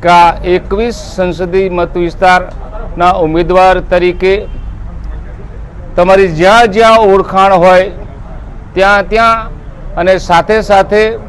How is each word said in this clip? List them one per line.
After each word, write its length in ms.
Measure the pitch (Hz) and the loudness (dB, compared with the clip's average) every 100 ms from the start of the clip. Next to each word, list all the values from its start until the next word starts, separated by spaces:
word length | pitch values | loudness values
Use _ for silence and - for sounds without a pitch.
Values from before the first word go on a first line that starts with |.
કે 80 | 175 | 4
આ 200 | 175 170 165 180 | 6 4 2 -2
એકવીસ 460 | 180 175 196 240 226 - - | -2 -2 -4 -4 -6 -12 -6
સંસદીય 560 | 180 156 180 185 190 | -4 -4 -4 -2 -2
મત 220 | 180 170 180 175 | -2 -4 -2 -4
વિસ્તારના 1080 | - 185 185 180 - - - - - 175 185 | 0 2 2 0 -12 -12 -12 -10 -2 0 2
ઉમેદવાર 540 | 160 160 170 180 185 185 - | 0 -2 0 2 4 2 0
તરીકે 480 | 180 180 175 185 196 208 - - - - - - - - - - - - - - - | 0 0 0 0 -2 -4 -10 -12 -12 -12 -12 -12 -12 -12 -16 -16 -16 -16 -16 -10 -2
તમારી 360 | 180 190 190 156 | 4 4 4 2
જ્યાં 380 | 180 226 240 | 4 4 4
જ્યાં 380 | 190 226 226 214 | 4 4 6 4
ઓળખાણ 500 | 190 185 190 190 190 | 2 2 2 4 4
હોય 280 | 180 185 190 - - - - - - - - - | 6 4 2 -6 -14 -16 -16 -14 -14 -16 -10 -2
ત્યાં 340 | 190 202 196 | 2 2 0
ત્યાં 400 | 214 226 226 220 - - - - - | 0 2 0 -4 -14 -16 -16 -10 -4
અને 160 | 175 185 | 0 0
સાથે 360 | - 170 160 220 | 2 0 2 -2
સાથે 380 | 202 202 190 208 220 226 | 2 2 2 0 0 -2